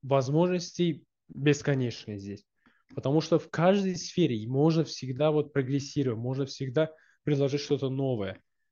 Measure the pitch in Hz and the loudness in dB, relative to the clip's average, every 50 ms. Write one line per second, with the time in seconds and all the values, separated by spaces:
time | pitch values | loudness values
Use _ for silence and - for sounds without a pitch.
0 | - 127 139 139 131 127 147 160 175 180 180 180 170 - - - 175 170 151 - | -2 0 2 2 2 2 2 2 2 2 0 -2 -4 -6 -4 -2 0 0 -2 -4
1 | - _ _ _ _ - - 135 139 147 143 143 - 147 143 131 127 120 110 - | -10 _ _ _ _ -16 -10 0 2 2 2 2 2 0 0 2 0 -2 -4 -8
2 | - - 104 98 98 101 101 - - _ _ _ _ _ _ _ _ _ - - | -10 -10 -10 -8 -8 -10 -12 -12 -14 _ _ _ _ _ _ _ _ _ -10 -4
3 | - 131 143 160 156 - 175 156 - - - - 165 185 196 202 196 190 180 165 | -2 2 2 2 2 2 2 0 0 -2 -2 2 4 4 4 4 2 0 -2 -4
4 | - - - 180 170 139 120 110 107 117 131 135 147 165 160 165 156 - - - | -8 -4 0 2 2 2 2 -2 -4 -2 0 2 4 4 4 2 0 -2 -6 -8
5 | - 127 127 123 147 156 151 151 147 147 - 143 131 123 139 139 139 139 - 151 | -8 -8 -2 0 0 2 2 2 -2 0 -2 -2 -2 0 -2 -4 -4 -4 -4 -2
6 | 135 127 113 107 117 127 131 135 139 139 - - 139 131 120 151 160 156 156 _ | 0 0 -2 -2 -4 -4 -4 -4 -6 -6 -6 -8 -8 -2 0 0 0 0 -2 _
7 | _ _ _ _ _ 147 147 139 139 135 139 143 - - 147 127 135 131 131 135 | _ _ _ _ _ 0 0 2 2 0 0 -2 0 -2 -2 0 0 -2 -2 -2
8 | 135 131 127 107 98 95 95 - _ _ _ _ _ _ | -2 0 0 -2 -2 -6 -8 -10 _ _ _ _ _ _